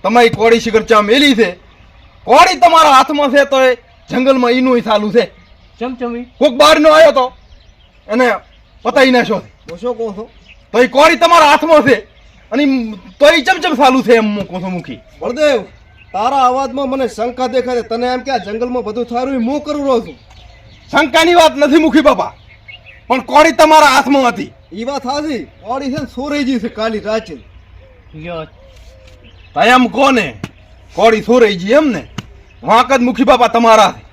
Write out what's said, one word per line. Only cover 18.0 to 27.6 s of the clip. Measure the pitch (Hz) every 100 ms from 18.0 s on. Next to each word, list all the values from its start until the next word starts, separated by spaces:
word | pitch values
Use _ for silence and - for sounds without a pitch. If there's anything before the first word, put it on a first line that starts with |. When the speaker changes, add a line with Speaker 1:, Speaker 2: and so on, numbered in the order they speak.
| 247
Speaker 3:
એમ | 254
કે | 254
આ | 254
જંગલમાં | 196 220 247 247
બધું | 214 220 233
સારું | 240 262
એ | 262
હું | 226 285
કરું | 294 294 277
રહું | 240 -
છું. | - _ - - - - - _
Speaker 1:
શંકાની | 269 302 320 330
વાત | 349 320 262
નથી | 294 311
મુખી | 311 285
બાપા, | 277 247 - - - - - - - - -
પણ | 254
કોળી | - 269 320
તમારા | - 311 311 294
હાથમાં | 262 254 277 247
હતી. | 196 - _ _
Speaker 3:
ઈ | 185
વાત | 233 277
સાચી. | 247 285 302 240
કોળી | 139 _ 202 262 277
છે | 294
ને | 269
સોરેજી | - 285 294 262 254
છે | 214
કાલી | - 226 214
રાચી. | 190 220 214 135 - -